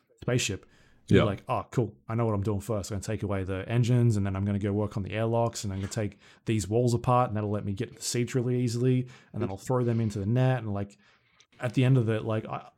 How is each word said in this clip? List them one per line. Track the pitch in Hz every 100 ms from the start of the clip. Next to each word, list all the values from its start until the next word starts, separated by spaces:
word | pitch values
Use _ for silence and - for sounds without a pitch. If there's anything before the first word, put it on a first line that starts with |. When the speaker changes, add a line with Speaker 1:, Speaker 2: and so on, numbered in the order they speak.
| _ -
Speaker 1:
spaceship, | - 123 - 92 - _ _ _ -
you're | 123
Speaker 2:
Yeah. |
Speaker 1:
like, | 113 98 -
"Oh, | 117 -
cool. | - 107 - -
I | 113
know | 117
what | 104
I'm |
doing | 101 101
first. | 107 107 92
I'm | 107
gonna |
take | - 107
away | 104 98
the | 92 95 98
engines, | 117 117 123 120 104
and | 98
then | 95
I'm | 101
gonna | 101
go | 101
work | 104 104 117
on |
the | 95
airlocks, | 104 113 117 117 -
and | 104
I'm | 95
gonna | 98
take | - 104 - - - -
these | 110 92
walls | 113 123
apart, | 117 127 123 123
and | 104
that'll | 107
let | 104 101
me |
get | 98 113
to | -
the |
seats | - 120 117 131
really | 120 123
easily, | 123 117 127 127 127 - _
and | 104
then | 101
I'll | 101
throw | - 127
them | 120 113
into | 110 104
the | 98
net." | 123 127 127
And, | 110
like, | 101 101 - _ _ _ _ _ -
at | 123
the | 135
end | 127 131
of | 110
it, | 110
like, | 110 110 -
I, | - -